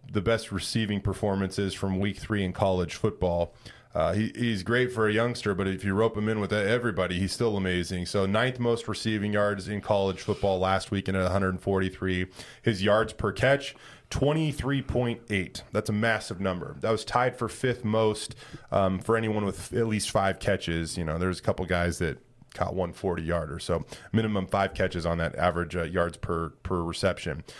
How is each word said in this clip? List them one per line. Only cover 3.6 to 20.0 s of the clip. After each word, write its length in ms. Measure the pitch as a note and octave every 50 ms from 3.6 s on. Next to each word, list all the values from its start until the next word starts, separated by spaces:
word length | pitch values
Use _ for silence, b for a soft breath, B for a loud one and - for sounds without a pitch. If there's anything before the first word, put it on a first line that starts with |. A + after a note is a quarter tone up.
| B B B B B B -
uh, 200 | E2+ D#2+ E2 F2
he, 180 | G#2 A2 - -
he's 280 | - A#2+ A#2 A2+ F#2+ F2+
great 280 | F#2+ A#2+ B2 B2+ B2 -
for 140 | A2+ A2 G#2+
a 60 | G#2+
youngster, 400 | A2 A#2 B2 A#2+ - - G#2 G2
but 120 | F2+ G2 F#2+
if 160 | F#2+ F2+ G2
you 100 | G2+ F#2+
rope 200 | G2+ A2+ A2+ -
him 140 | G#2 G#2+ G#2+
in 100 | A2+ G#2+
with 140 | G#2 F2+ G#2
everybody, 640 | G#2+ G2+ G2 A#2 B2 A#2 A#2 F#2+ F#2 F#2 F2 F2+ F2
he's 140 | G2 F#2 -
still 240 | - B2 A2+ G#2 G2
amazing. 480 | F#2+ F#2 F2+ F2+ F2 E2 F#2+ F2+ F2
So 200 | - - G#2 F#2+ F#2+
ninth 320 | G2+ G#2+ A#2+ C3 B2+ B2
most 280 | A#2+ A#2+ A#2 A2+ - -
receiving 460 | G#2 - - A2 A2 G#2+ G2+ G#2 G#2
yards 340 | G#2 G#2 G#2 G#2 G2 F2+ G2
in 140 | G#2 G2+
college 400 | - - G#2+ G2+ G2 F#2+ F#2 F2+
football 380 | - - G2+ - - G2+ F#2+ F#2
last 320 | F#2 F#2+ F#2+ F#2+ - -
week 180 | G#2 G2 F#2+ -
in 60 | F#2+
at 100 | F#2+ F#2
a 40 | F2+
hundred 300 | F2+ G2 G2 F#2 F#2 F2+
forty-three. 640 | - G2+ G2 F#2+ F#2+ F#2 - - - F#2 F#2 F2+ F#2 - B B B B B B
His 220 | - B2+ A2+ F#2 F#2+
yards 280 | G#2 G2+ G#2+ A2 - -
per 180 | - - G#2
catch, 440 | F#2 - C3 B2+ C#3+ C#3 C#3+ - - B B B B B B _
twenty-three 720 | - - C3+ C#3+ D3+ D#3+ D#3+ D3+ C3+ - A#2+ C3 C#3 C#3 B2+
point 380 | - - A#2+ B2 A#2+ A#2 - - -
eight. 340 | G#2+ G2 F2+ D2+ - - - -
That's 180 | - G#2 G#2 -
a 40 | G#2+
massive 460 | G#2 A2+ A#2 A2 G#2+ - - G2+ F2
number. 380 | G2 F#2+ F#2 F2+ - - D2 C#2+
That 100 | - G#2+
was 120 | A2+ G#2+ -
tied 340 | - - B2 B2 B2+ A#2+ -
for 120 | A#2+ G#2+
fifth 340 | - - - B2+ A#2+ B2 -
most, 520 | G#2+ G#2+ A2 A2+ A2 G#2+ G#2+ - - B B B B B B B B
um, 280 | - G2+ G2 F#2+ F#2+ F#2
for 180 | - - A2+ A2+
anyone 280 | A2+ A2 G#2+ G#2+ G#2
with 280 | G2 F#2 - - - -
at 140 | A#2 A#2 A2+
least 240 | A2 G#2